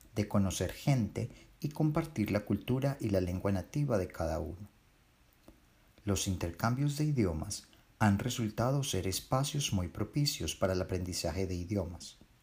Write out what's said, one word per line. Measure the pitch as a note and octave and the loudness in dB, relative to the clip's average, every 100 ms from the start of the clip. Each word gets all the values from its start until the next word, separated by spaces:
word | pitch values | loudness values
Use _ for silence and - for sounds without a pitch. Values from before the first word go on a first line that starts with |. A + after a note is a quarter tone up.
| - | -8
de | - G#2 | -4 0
conocer | G#2+ F#2+ - F#2 | 2 2 0 -4
gente | - D3 C3 G2+ G#2+ A#2 - - - | -2 2 2 2 -2 -6 -8 -20 -8
y | D3 | -6
compartir | - D#3 D#3+ D#3 - G2+ | 0 0 2 -2 0 2
la | G2+ | 0
cultura | - G2+ - C3 C#3 C3+ | 0 -2 0 0 0 0
y | G#2 | 2
la | F#2+ | 2
lengua | F2+ F#2 G2+ | 2 0 0
nativa | F#2+ - D3 C#3+ G#2 | 0 0 0 2 2
de | F2+ | 0
cada | - D#2+ D#2+ | -2 -2 -2
uno. | D#2+ F#2 G#2 _ _ _ _ _ _ _ - - _ _ _ _ | -4 -8 -14 _ _ _ _ _ _ _ -20 -20 _ _ _ _
Los | G2+ F#2+ G2 | -2 0 0
intercambios | F2+ F2 - A#2 B2 D3 C#3+ | 0 -2 0 0 2 0 0
de | D3+ | 0
idiomas | C3 F#2 D#2 G2+ - - - _ - | 2 2 0 -4 -8 -12 -20 _ 4
han | G#2+ G2+ | 4 6
resultado | B2 A#2+ G#2+ - B2 C#3 | 2 -2 -2 0 2 2
ser | C3+ F#2+ F#2+ | 0 0 0
espacios | - - C3 C#3+ D3 - | -2 0 0 0 -2 0
muy | G2 F2 | 0 0
propicios | - G#2 D3 D3 - E2+ | -4 -2 0 0 0 -4
para | - F#2+ | 0 2
el | F#2 | 2
aprendizaje | - F#2 F2+ F2 F2 F#2+ F#2 | 0 -2 -4 -4 -2 -2 -2
de | F2+ | -2
idiomas, | F2 G2+ F2 E2+ - - - _ | -2 -2 -2 -6 -14 -18 -20 _